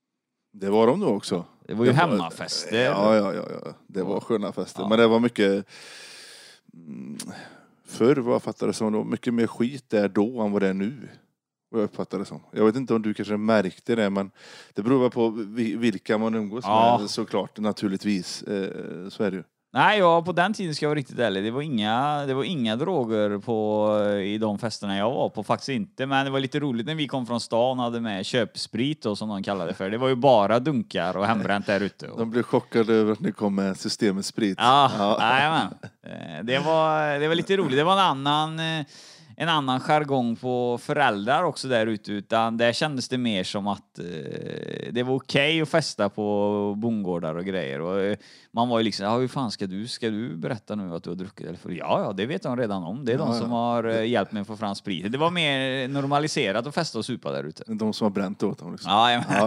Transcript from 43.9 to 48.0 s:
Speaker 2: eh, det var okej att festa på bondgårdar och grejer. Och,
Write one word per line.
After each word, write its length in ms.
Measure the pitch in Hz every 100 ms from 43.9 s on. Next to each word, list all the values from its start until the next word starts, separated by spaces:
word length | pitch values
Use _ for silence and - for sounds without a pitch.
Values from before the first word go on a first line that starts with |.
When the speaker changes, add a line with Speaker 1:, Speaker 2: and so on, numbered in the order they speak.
| -
Speaker 2:
eh, 60 | - 80 - - - - 50 - 67
det 120 | 117
var 120 | 127 139
okej 460 | - 139 147 160
att 80 | 151
festa 400 | 165 - - 101
på 640 | - 104 101 104 104 101 101
bondgårdar 580 | 117 107 90 85 80 85
och 100 | 95
grejer. 360 | 92 67 69
Och, 180 | 87 98